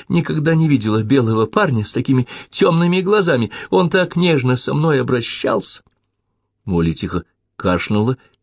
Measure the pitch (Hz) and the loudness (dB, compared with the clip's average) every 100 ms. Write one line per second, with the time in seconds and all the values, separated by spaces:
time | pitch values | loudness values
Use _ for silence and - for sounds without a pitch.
0 | - 175 - 156 156 160 160 131 107 110 | -4 -2 -2 -2 0 2 2 2 2 -2
1 | 107 135 113 110 110 208 185 113 104 113 | 2 2 2 0 0 0 0 0 -4 -4
2 | - 127 123 - - - 190 165 175 185 | 0 0 -2 -8 -10 0 2 4 2 0
3 | 185 208 175 131 107 - - 185 175 185 | 2 2 2 0 -2 -6 -2 0 2 0
4 | 170 170 180 147 127 127 - 143 160 139 | 0 0 2 2 2 0 -2 0 0 0
5 | 120 123 117 - - 208 - - - _ | 0 -2 -2 -6 -2 -2 -2 -4 -8 _
6 | _ _ _ _ _ _ - 85 82 78 | _ _ _ _ _ _ -4 0 0 -2
7 | 95 87 - _ _ - 92 90 - 104 | -4 -6 -8 _ _ -6 -2 -2 0 -2
8 | 113 127 _ _ | 0 -4 _ _